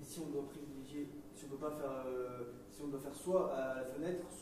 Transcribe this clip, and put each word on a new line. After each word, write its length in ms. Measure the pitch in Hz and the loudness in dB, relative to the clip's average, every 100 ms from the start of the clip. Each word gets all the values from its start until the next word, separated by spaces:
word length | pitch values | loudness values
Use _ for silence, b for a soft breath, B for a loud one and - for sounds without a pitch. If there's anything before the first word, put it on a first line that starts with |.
Si 180 | - - 151 | -6 -6 -2
on 40 | |
doit 160 | 143 143 | -2 -2
privilégier, 600 | 147 143 135 131 147 139 147 - - | -6 -8 -8 -6 -6 -6 -8 -12 -12
si 100 | 139 | -8
on 100 | 135 | -2
peut 100 | 151 | 0
pas 60 | |
faire, 320 | 147 135 131 127 | 0 0 0 0
euh, 360 | 127 123 123 120 123 - | 0 0 -2 -6 -8 -10
si 100 | - | -6
on 60 | 143 | -2
doit 120 | 135 | -2
faire 160 | - - | -2 -2
soit 380 | 180 185 - | 6 8 8
à 220 | 135 131 131 | 4 2 2
la 80 | |
fenêtre, 420 | 127 147 170 180 - - | 0 2 2 2 0 -8